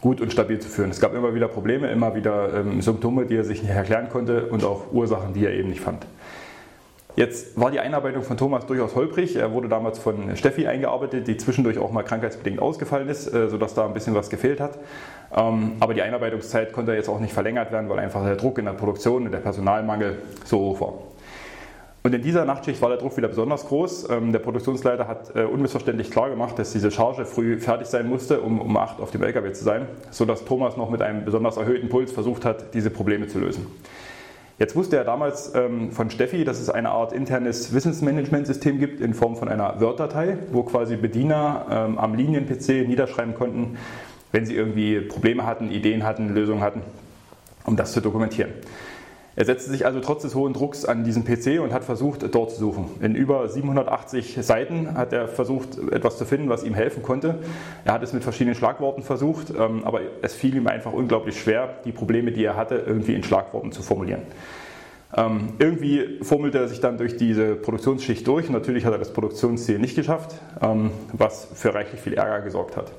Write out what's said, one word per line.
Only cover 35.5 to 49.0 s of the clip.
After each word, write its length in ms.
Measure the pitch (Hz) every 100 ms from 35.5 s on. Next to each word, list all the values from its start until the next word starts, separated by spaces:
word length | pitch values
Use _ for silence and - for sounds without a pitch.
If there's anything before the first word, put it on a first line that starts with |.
| 131
ähm, 360 | 123 120 113
von 180 | - 113
Steffi, 340 | - 127 180
dass 160 | 143 117
es 100 | 120
eine 200 | 113 117
Art 240 | 113 117
internes 600 | - 131 127 123 120 -
Wissensmanagementsystem 1080 | 120 170 160 147 147 139 147 139 135 151 139
gibt 200 | 139 -
in 140 | 117
Form 240 | 110 117 117
von 100 | 113
einer 320 | 107 101 104
Word-Datei, 580 | 113 123 156 147 170 185 -
wo 120 | 123
quasi 340 | 120 123 113 113
Bediener, 680 | 107 110 139 151 147 147 -
ähm, 260 | 107 110 110
am 180 | 110 110
Linien-P 440 | 143 151 - 123
C 260 | - 131 123
niederschreiben 480 | 123 131 - 117
konnten, 440 | 113 120 113 117 - - - - - -
wenn 120 | 107 110
sie 100 | 113
irgendwie 440 | 110 107 107 104
Probleme 460 | 98 - 113 117 107
hatten, 260 | 113 110
Ideen 320 | 104 107 110
hatten, 300 | 110 107 107
Lösungen 280 | 101 107 104
hatten, 200 | 104 113 90 - - - - - - - -
um 120 | 107
das 160 | -
zu 80 | 123
dokumentieren. 500 | 110 107 110 - - - - - - -